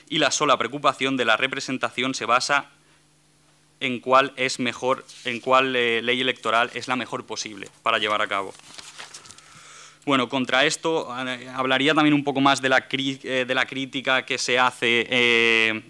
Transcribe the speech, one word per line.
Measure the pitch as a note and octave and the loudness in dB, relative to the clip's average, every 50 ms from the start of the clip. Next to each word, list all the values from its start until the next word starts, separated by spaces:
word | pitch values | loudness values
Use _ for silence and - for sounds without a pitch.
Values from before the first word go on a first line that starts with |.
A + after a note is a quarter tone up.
| - - | -14 -6
y | - D#3 | -2 0
la | D3 C3 | 0 0
sola | - - D3+ C#3+ C3 | 0 0 2 2 2
preocupación | - A2+ A2+ C3 D3 C#3+ C#3+ C3 - C3 C3+ C3+ | 2 0 -4 -4 0 0 0 0 0 -2 -2 0
de | B2+ A#2+ | 0 2
la | A2+ A2 | 2 2
representación | G#2+ B2+ C3 C3+ C3+ - - C3+ B2 - A#2 - - B2 C3 C3 | 2 0 -2 -4 -6 -8 -6 -6 -4 -4 -6 -4 -4 -4 -4 -4
se | - A2 | -4 0
basa | A2 A#2 B2+ - - C#3+ C#3 - - _ _ _ _ _ _ _ _ _ _ _ _ _ _ _ _ _ _ _ _ _ - | 2 2 2 2 2 0 0 -2 -4 _ _ _ _ _ _ _ _ _ _ _ _ _ _ _ _ _ _ _ _ _ -8
en | C3+ C3 B2 A2+ | -6 -6 -6 -4
cuál | - B2+ B2+ C3 C#3 C3+ - | -2 4 4 4 4 4 0
es | C3 B2+ C3 - - | -4 -4 -4 -2 -2
mejor, | B2+ A#2+ A2+ - B2+ B2+ C3 A#2 - - - - - | -4 -4 -4 -2 -2 -2 -2 -2 -4 -18 -20 -12 -8
en | B2+ A#2+ A2+ | -6 -6 -6
cuál, | - B2+ B2+ C3 C3+ C3 C3 | 0 4 4 4 4 4 0
eh, | B2 A#2+ A#2 A#2 A2+ A2 | 0 0 2 0 0 0
ley | B2 B2 B2+ | 0 -2 0
electoral | B2+ B2+ A#2+ - - A2+ A2 A#2 A#2+ A#2 - | 0 -4 -4 -4 -2 0 2 2 2 0 -2
es | B2 A2+ - | -10 -6 -4
la | B2+ | -4
mejor | B2 A2+ - C#3 B2 A2 | -4 -4 -6 -8 -10 -8
posible | - A2 - - A2 G#2 G2 G2 G2+ _ _ - | -10 -10 -10 -10 -12 -12 -14 -16 -18 _ _ -2
para | A#2 A2+ A2 | 0 0 0
llevar | G#2+ G#2+ G#2+ G#2 G#2+ | 0 0 0 0 -2
a | |
cabo. | G2 G#2 G2 F#2+ G2 - - - - - - - - - - - - - - - - - - - - - - - - - - - - - _ - | -2 -2 -4 -6 -6 -12 -18 -20 -20 -20 -20 -20 -20 -18 -18 -18 -18 -18 -20 -20 -20 -20 -20 -20 -20 -20 -20 -20 -20 -20 -20 -20 -20 -20 _ -4
Bueno, | C#3+ C#3 C3 B2 A#2 | 0 0 0 0 0
contra | - C3+ B2 - B2+ B2+ C#3+ | -2 -4 -2 0 2 2 2
esto, | D#3 - - - E3 E3 D#3 - - A#2+ B2+ C3 | 2 0 -2 -4 -2 -2 -2 -4 -6 -8 -10 -8
eh, | B2+ B2+ A#2+ B2 B2+ | -8 -8 -10 -12 -12
hablaría | - C3+ C3 C3 C3 C3 C3+ D3+ D#3 | -8 -4 0 0 2 2 4 4 4
también | D3+ D3+ D3+ D3 | 4 4 4 4
un | C#3+ C#3 | 2 0
poco | C#3+ C3 C3+ | 0 0 2
más | C3+ C#3 C#3 B2+ B2+ | 4 4 2 2 2
de | C3 | 2
la | C3 B2+ - - | 2 2 0 -2
cri-, | - C3+ C3+ C3+ C3+ C3 - | -6 -6 -4 -4 -6 -8 -8
eh, | A2 C3 C3 B2+ | -4 -2 -2 -2
de | A#2+ B2+ | -2 0
la | C3 B2 | -2 -2
crítica | - C3+ C3 C3+ C3 - C3+ A#2+ C3+ C3 B2+ B2 | -2 -4 -8 -8 -6 -6 -6 -2 0 0 0 0
que | - C3+ A#2+ | -2 -4 -4
se | - - B2 | -2 0 2
hace, | B2+ B2+ B2 - - C3 A#2+ A#2+ A#2+ G#2+ - | 2 2 2 0 0 0 2 2 2 2 2
eh, | B2+ B2 A#2+ A#2+ A#2 A2+ A#2 A2+ A2+ A2+ A2+ A2+ A2 A2 - - | 2 2 4 4 4 4 4 4 4 4 4 2 0 -2 -8 -12